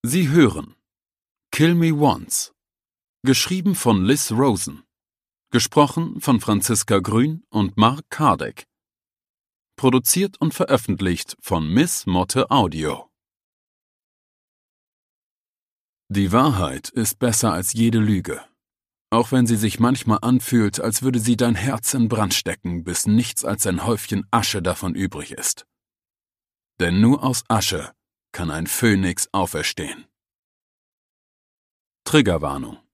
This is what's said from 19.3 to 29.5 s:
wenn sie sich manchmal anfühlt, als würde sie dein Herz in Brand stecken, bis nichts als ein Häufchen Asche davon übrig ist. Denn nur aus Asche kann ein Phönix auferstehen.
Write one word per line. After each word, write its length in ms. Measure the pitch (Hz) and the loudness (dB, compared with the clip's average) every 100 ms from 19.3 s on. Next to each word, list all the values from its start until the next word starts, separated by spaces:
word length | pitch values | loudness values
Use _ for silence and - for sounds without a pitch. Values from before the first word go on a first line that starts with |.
wenn 140 | 131 117 | 2 4
sie 100 | 113 | 2
sich 240 | 107 - | 0 2
manchmal 380 | 120 131 - 107 | 2 2 0 0
anfühlt, 580 | 117 127 - 123 104 - | 2 2 2 2 2 0
als 220 | 110 107 | -4 -2
würde 160 | 131 123 | -2 0
sie 180 | 110 113 | 0 2
dein 180 | 120 | 2
Herz 380 | 98 123 127 - | 0 -2 -4 -4
in 140 | 135 113 | -2 0
Brand 260 | 113 101 | 0 0
stecken, 500 | - - 80 90 85 | -2 -4 -8 -6 -6
bis 220 | 82 87 - | -6 -4 2
nichts 380 | 110 117 - | 2 2 -6
als 220 | - 101 101 | -6 -2 -2
ein 180 | 90 | -2
Häufchen 420 | - 110 - 101 95 | -2 -4 -2 -6 -2
Asche 320 | 117 110 104 | -2 0 -2
davon 320 | 87 85 92 | -2 -4 -4
übrig 380 | - 95 - - | -4 -6 -6 -14
ist. 340 | - - - _ _ _ _ _ _ _ _ _ _ _ _ | -8 -8 -8 _ _ _ _ _ _ _ _ _ _ _ _
Denn 220 | 87 90 | 0 4
nur 240 | 113 143 | 4 4
aus 200 | 131 123 - | 0 -4 -2
Asche 440 | 110 - 90 - _ _ _ _ | -2 0 -4 -8 _ _ _ _
kann 180 | - 82 | -8 -6
ein 160 | 76 82 | -6 -6
Phönix 640 | - 120 101 92 85 - | 0 2 2 0 -4 -4
auferstehen. 720 | 98 90 | -4 -2